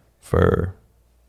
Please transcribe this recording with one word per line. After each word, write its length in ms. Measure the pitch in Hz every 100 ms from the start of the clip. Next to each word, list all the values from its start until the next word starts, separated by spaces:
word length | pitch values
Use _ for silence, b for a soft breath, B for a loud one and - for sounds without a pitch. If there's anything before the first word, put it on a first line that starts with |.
| b _
for 540 | - - 87 - 92 - _ _ _ _